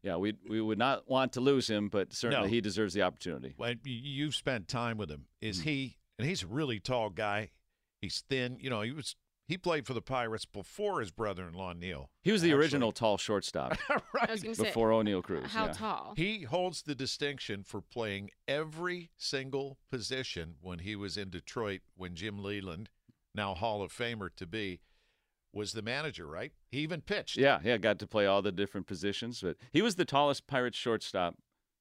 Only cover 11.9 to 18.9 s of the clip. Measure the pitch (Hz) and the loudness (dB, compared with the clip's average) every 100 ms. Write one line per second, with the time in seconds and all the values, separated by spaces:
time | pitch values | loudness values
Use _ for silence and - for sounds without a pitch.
11.9 | 78 67 _ - 214 165 143 156 139 117 | -8 -10 _ 2 6 6 8 6 6 2
12.9 | - 113 101 - 104 - 85 65 - - | 4 4 4 2 0 2 -2 0 -2 0
13.9 | 285 - - 226 220 220 226 202 117 113 | -2 0 0 0 0 -4 0 0 4 6
14.9 | 113 107 95 90 82 - 220 78 78 220 | 6 4 0 0 -4 -2 -2 -2 -2 -4
15.9 | 160 - - 185 220 131 170 180 160 - | -4 -6 -2 -2 -2 0 2 2 0 -6
16.9 | 131 131 - 143 139 - 101 95 104 - | -4 -2 0 -2 -2 -4 -4 -4 -8 -6
17.9 | 123 110 98 101 _ - 143 160 156 175 | -2 -2 -2 -6 _ -2 -2 -2 -4 -4